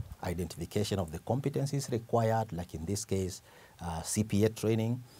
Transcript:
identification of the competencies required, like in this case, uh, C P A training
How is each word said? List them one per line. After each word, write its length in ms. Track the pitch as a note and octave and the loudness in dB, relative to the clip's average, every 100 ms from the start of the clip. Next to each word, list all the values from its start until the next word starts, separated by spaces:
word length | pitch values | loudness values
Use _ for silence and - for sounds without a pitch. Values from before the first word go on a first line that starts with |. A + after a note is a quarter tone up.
| - - | -2 -6
identification 760 | F2+ E2+ E2+ - E2+ G#2 G#2 G2 | -4 -2 -4 -4 -2 0 0 0
of 120 | E2+ | -2
the 80 | D#2+ | -4
competencies 680 | - A#2+ C#3+ C#3+ C#3 C#3+ C#3 | -2 0 0 0 -2 -2 -2
required, 640 | B2 A#2 A#2 A2+ A2 A2 | -2 2 2 4 2 0
like 220 | E2+ E2+ | -4 -6
in 100 | D#2 | -6
this 200 | D#2+ G2+ | -4 -4
case, 380 | - F#2+ F#2+ - - - - - | 0 0 -2 -4 -14 -20 -20 -10
uh, 200 | E2+ E2 | -6 -6
C 200 | E2 - | -2 0
P 220 | G#2+ G2+ | 2 6
A 40 | A2 | 4
training 540 | A2+ G#2+ A2+ A2+ B2 - - | 4 2 2 2 -2 -6 -18